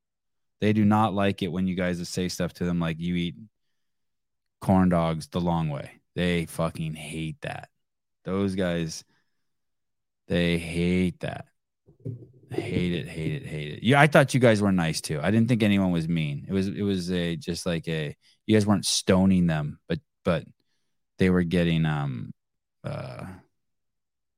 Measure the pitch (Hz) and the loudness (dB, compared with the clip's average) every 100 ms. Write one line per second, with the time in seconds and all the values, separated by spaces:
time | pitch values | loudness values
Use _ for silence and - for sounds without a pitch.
0 | _ _ _ _ _ - 104 107 104 107 | _ _ _ _ _ -2 0 4 4 4
1 | 110 98 101 92 92 90 92 90 90 87 | 2 2 0 0 -4 -2 -2 -2 -2 -2
2 | 85 - 90 - 87 - 87 87 82 82 | -6 -4 -4 -4 -6 -4 -4 -2 -2 -4
3 | 87 87 87 - 110 _ _ _ _ _ | -4 -2 -4 -8 -20 _ _ _ _ _
4 | _ _ _ _ _ _ - 95 92 87 | _ _ _ _ _ _ 2 4 6 4
5 | 82 80 73 90 87 82 78 69 - - | 0 -2 -6 -4 -2 0 -2 -6 -12 -18
6 | _ - 90 87 80 - 82 - 80 78 | _ -4 -2 -2 -4 -4 -4 -4 -8 -8
7 | 78 80 78 73 - - - _ _ _ | -12 -8 -8 -10 -12 -12 -16 _ _ _
8 | _ _ 85 98 98 95 90 85 82 - | _ _ -6 -2 -2 0 -2 -2 -4 -8
9 | - _ _ _ _ _ _ _ _ _ | -18 _ _ _ _ _ _ _ _ _
10 | _ _ - 87 87 85 82 85 87 90 | _ _ -4 0 2 0 -2 -2 0 2
11 | 92 - - - - _ _ _ _ _ | 0 -2 -10 -10 -14 _ _ _ _ _
12 | - - - _ - - - 90 87 85 | -12 -12 -16 _ -10 -8 -4 -2 -2 -2
13 | - 82 78 73 - 78 73 73 110 143 | -6 -8 -6 -6 -8 -10 -10 -4 4 6
14 | 151 156 135 127 120 107 101 92 80 - | 8 6 4 4 4 6 4 2 0 -2
15 | - 76 87 110 113 113 107 101 92 85 | -4 -4 2 2 2 2 4 4 2 0
16 | 80 85 76 71 - 98 98 - 101 95 | 0 -2 -2 -6 -4 -2 -2 -4 -2 -2
17 | 87 90 85 82 - 82 90 82 82 80 | -2 -2 -2 -4 -6 -6 -4 -4 -4 -6
18 | 73 - _ _ - 107 104 98 - - | -6 -10 _ _ 2 4 4 2 2 -2
19 | - 92 95 92 85 78 76 - - 85 | 2 4 6 4 4 0 -4 -10 -8 -8
20 | _ _ 95 80 - _ _ _ _ _ | _ _ -2 -2 -4 _ _ _ _ _
21 | _ - 92 90 85 87 85 82 80 76 | _ 0 2 2 2 2 2 2 0 -2
22 | 71 60 - - _ _ _ _ - - | -4 -8 -12 -16 _ _ _ _ -10 -10
23 | 135 123 92 92 _ _ _ _ _ _ | -10 -12 -14 -16 _ _ _ _ _ _
24 | _ _ _ | _ _ _